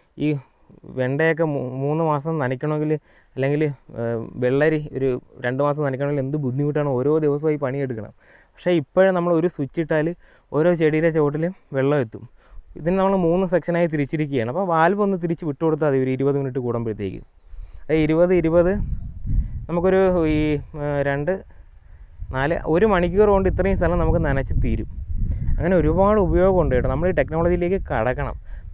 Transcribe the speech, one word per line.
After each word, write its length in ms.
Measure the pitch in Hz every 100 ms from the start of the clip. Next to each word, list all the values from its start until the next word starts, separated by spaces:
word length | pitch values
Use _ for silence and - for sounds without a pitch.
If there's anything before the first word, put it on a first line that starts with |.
| _ - 147
ഈ 20 | 143 - _ _ - - 127
വെണ്ടയൊക്കെ 460 | 127 139 160 156 165
മൂ-, 180 | 143 127 127
മൂന്ന് 200 | 139 156 165
മാസം 220 | 151 147 160
നനയ്ക്കണമെങ്കിൽ 500 | 127 131 151 151 151 151 - _ _ -
അല്ലെങ്കിൽ, 260 | 135 147 156 139 - 110
ഏഹ്, 200 | 117 117 117 -
വെള്ളരി 380 | 123 135 156 156 151 127
ഒരു 120 | 135 123 - -
രണ്ട് 160 | 123 131 147
മാസം 160 | 143 147
നനയ്ക്കണമെങ്കിൽ 360 | 131 143 147
എന്ത് 120 | 131 151
ബുദ്ധിമുട്ടാണ് 460 | 135 127 147 147 147 123
ഓരോ 140 | 135 156
ദിവസവും 280 | 151 143 156 151
ഈ 20 |
പണിയെടുക്കണം. 480 | 139 135 135 113 101 - _ - _
പക്ഷേ 160 | _ - 175
ഇപ്പോഴേ 300 | 135 - 190 180
നമ്മൾ 120 | 175 165
ഒരു 100 | 175
സ്വിച്ച് 260 | - 139 -
ഇട്ടാൽ 240 | 160 156 156 175 - - _ 143
ഓരോ 140 | 165 170
ചെടിയുടെ 300 | 156 156 165 160
ചുവട്ടിലും 360 | 147 151 170 190 _ 139
വെള്ളം 220 | 135 147
എത്തും. 200 | 117 101 123 - - - - -
ഇതിന് 180 | 147 190
നമ്മൾ 140 | 190 196 170
മൂന്ന് 200 | 175 190
സെക്ഷനായി 360 | 175 143 170 170
തിരിച്ചിരിക്കുകയാണ്. 560 | 151 139 160 151 139 113
അപ്പോൾ 140 | 147 190
വാൽവ് 300 | 165 165 202 202
ഒന്ന് 100 | 190
തിരിച്ച് 200 | 170 175 165
വിട്ടുകൊടുത്താൽ 420 | 139 165 156 151
മതി 60 | 135
ഒരു 60 | 131 131
ഇരുപത് 200 | 135 139
മിനിറ്റ് 200 | 139 131 123
കൂടുമ്പോഴത്തേക്ക്. 540 | 117 113 104 101 113 - - - - - - -
അത് 100 | 160
ഇരുപത്, 280 | 156 160 175 180
ഇരുപത് 320 | 160 170 175 202 - - - - - - - - -
നമുക്കൊരു 320 | 170 185 190 190 180 160 151
ഈ, 20 | 151 147 139 151
ഏഹ്, 160 | 147 143 143
രണ്ട്, 240 | 143 147 190 - - - - - - - - -
നാല്, 220 | 131 143 175 -
ഒരു 120 | 165 220
മണിക്കൂർ 360 | 185 175 185 214
കൊണ്ട് 140 | 196 190
ഇത്രയും 240 | 180 185 185
സ്ഥലം 180 | 170 175
നമുക്ക് 180 | 160 160 160
നനച്ച് 260 | 139 131 -
തീരും. 240 | 123 110 107 - - - - - - -
അങ്ങനെ 180 | 156 185
ഒരുപാട് 380 | 151 165 196 214 175
ഉപയോഗമുണ്ട് 480 | 165 185 180 147
കേട്ടോ. 140 | 127 120
നമ്മൾ 140 | 135 180
ഈ 40 | 165
ടെക്നോളജിയിലേക്ക് 600 | 139 160 170 180 170 190 -
കടക്കണം. 460 | 131 113 127 135 - - - -